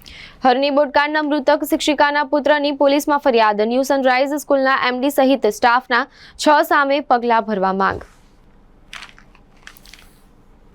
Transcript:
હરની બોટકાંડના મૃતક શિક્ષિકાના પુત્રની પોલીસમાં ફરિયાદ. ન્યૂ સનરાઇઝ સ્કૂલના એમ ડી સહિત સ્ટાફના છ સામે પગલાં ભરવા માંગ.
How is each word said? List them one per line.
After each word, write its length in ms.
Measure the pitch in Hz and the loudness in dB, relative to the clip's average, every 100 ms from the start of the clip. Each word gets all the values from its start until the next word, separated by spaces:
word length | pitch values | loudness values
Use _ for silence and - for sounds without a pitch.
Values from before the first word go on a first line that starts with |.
| - - - - | -20 -20 -20 -2
હરની 240 | 262 247 285 277 | 0 2 0 0
બોટકાંડના 460 | 294 285 294 311 | 0 0 0 -2
મૃતક 420 | 302 302 - 302 302 | -2 -2 0 0 0
શિક્ષિકાના 580 | 311 - 285 285 294 285 | -2 -2 0 0 0 -2
પુત્રની 400 | 294 277 294 285 277 | -2 0 0 0 0
પોલીસમાં 420 | 285 285 294 285 | 2 2 0 0
ફરિયાદ. 340 | 285 226 214 208 220 | 0 2 2 2 0
ન્યૂ 180 | 247 269 | 0 0
સનરાઇઝ 440 | 277 262 254 277 294 | 0 0 0 0 -4
સ્કૂલના 320 | - 277 262 269 247 | -2 0 0 0 -2
એમ 120 | 247 | -2
ડી 80 | 277 285 | -2 0
સહિત 280 | 269 269 214 208 | 2 2 0 0
સ્ટાફના 440 | 247 240 - 240 269 - - - | 0 0 0 -2 -4 -10 -20 -4
છ 20 | 302 294 330 | 2 2 2
સામે 260 | 320 277 285 285 | 0 0 -2 0
પગલાં 400 | 240 233 226 214 | 0 2 0 0
ભરવા 240 | 208 185 190 | -2 -2 0
માંગ. 180 | 190 190 - _ _ _ _ _ _ _ _ - - - - _ _ _ - - - - - _ _ _ _ _ _ | -2 -4 -12 _ _ _ _ _ _ _ _ -20 -20 -20 -20 _ _ _ -20 -20 -20 -20 -20 _ _ _ _ _ _